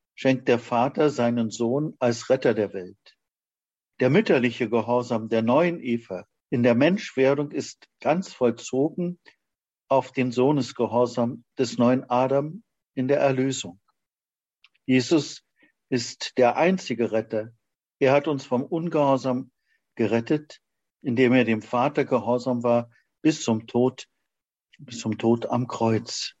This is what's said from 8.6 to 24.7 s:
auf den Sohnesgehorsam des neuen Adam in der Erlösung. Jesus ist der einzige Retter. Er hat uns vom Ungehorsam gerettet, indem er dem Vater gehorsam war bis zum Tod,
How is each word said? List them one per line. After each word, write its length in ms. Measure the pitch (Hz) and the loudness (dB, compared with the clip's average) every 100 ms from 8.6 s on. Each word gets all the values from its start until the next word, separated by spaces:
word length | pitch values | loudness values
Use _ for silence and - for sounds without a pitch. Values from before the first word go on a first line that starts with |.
| - 131 151 - 175 175 _ _ _ _ _ _ _ | -6 -2 -2 -2 -6 -6 _ _ _ _ _ _ _
auf 220 | 135 127 | 0 0
den 200 | - 127 | -4 -2
Sohnesgehorsam 1120 | 117 127 147 117 - 117 117 123 120 120 143 - - | 2 2 2 -2 -4 -2 0 0 0 -4 -4 -14 -4
des 180 | 123 - | -4 2
neuen 320 | 120 127 - | 2 2 0
Adam 540 | 123 131 139 151 185 - _ _ - | 0 2 0 -2 -10 -20 _ _ -6
in 120 | 127 | -2
der 120 | 139 | 2
Erlösung. 600 | 139 131 135 131 92 87 _ _ _ _ _ _ _ _ _ _ - | 2 2 -2 -4 -8 -14 _ _ _ _ _ _ _ _ _ _ 0
Jesus 560 | 131 123 165 143 - _ _ _ _ _ | 2 4 2 0 -10 _ _ _ _ _
ist 460 | 127 117 - - - | -4 -4 -10 -8 2
der 180 | 120 127 | 2 4
einzige 540 | 165 190 - 117 113 | 2 0 -4 -4 -2
Retter. 420 | 110 107 110 110 _ _ _ _ _ | -2 -4 -6 -8 _ _ _ _ _
Er 80 | 135 | 2
hat 160 | 143 143 | 4 2
uns 180 | 139 - | -6 -2
vom 180 | 123 | -4
Ungehorsam 840 | 143 165 170 156 143 135 131 127 131 _ _ _ _ - | -2 -4 -2 0 2 2 0 -4 -6 _ _ _ _ -4
gerettet, 640 | 110 117 117 156 151 - _ _ _ _ | 0 0 0 -4 -4 -20 _ _ _ _
indem 300 | 147 117 127 | -6 2 4
er 140 | 127 113 | 4 2
dem 160 | 110 | -2
Vater 420 | - 123 135 151 | -2 -2 0 -2
gehorsam 580 | 135 123 104 123 117 123 | -2 -2 0 -4 -2 -2
war 300 | 120 120 117 _ _ _ | 0 0 0 _ _ _
bis 220 | 156 156 | -2 0
zum 220 | - 113 110 | -2 -2 -2
Tod, 440 | 120 127 127 - _ _ _ _ _ _ | 0 0 -2 -16 _ _ _ _ _ _